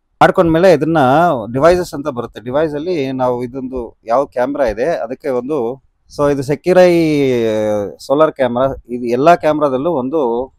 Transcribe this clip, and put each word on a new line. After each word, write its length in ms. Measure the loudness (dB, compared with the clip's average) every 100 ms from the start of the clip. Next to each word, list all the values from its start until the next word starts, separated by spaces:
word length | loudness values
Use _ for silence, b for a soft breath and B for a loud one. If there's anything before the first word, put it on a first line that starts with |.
| _ 0
ಮಾಡ್ಕೊಂಡ್ಮೇಲೆ 520 | 2 2 0 4 4
ಇದನ್ನ 240 | 4 2 0 2 4 2 0 -4
devices 400 | 2 2 2 -2
ಅಂತ 140 | -8 -8
ಬರುತ್ತೆ. 320 | -6 -8 -10
Device 360 | -6 -2 -2 -4
ಅಲ್ಲಿ 360 | -6 -4 -4
ನಾವು 320 | -2 -2 -2
ಇದೊಂದು 540 | -6 -8 -10 -8 -10 -12
ಯಾವ 220 | -2 0 0
camera 400 | -2 -4 0 -2
ಇದೆ 300 | 0 -2 -2
ಅದಕ್ಕೆ 320 | -6 -8 -4
ಒಂದು, 280 | -4 -4 -4 -4 -6 _ _ _ -2
so 140 | 0
ಇದು 120 | 0
ಸೆಕ್ಯೂರ್ 360 | -2 -4 2 4
ಐ 140 | 6 4 2 2 2 2 0 0 0 -2 -4 -8
solar 320 | -2 0 2
camera. 340 | 2 -2 0 -2 -4 -10
ಇದು 160 | -8 -2
ಎಲ್ಲ 300 | 2 4 4
ಕ್ಯಾಮ್ರಾದಲ್ಲೂ 560 | 2 0 0 0 -2
ಒಂದು 600 | -2 -2 -2 -2 -2 -6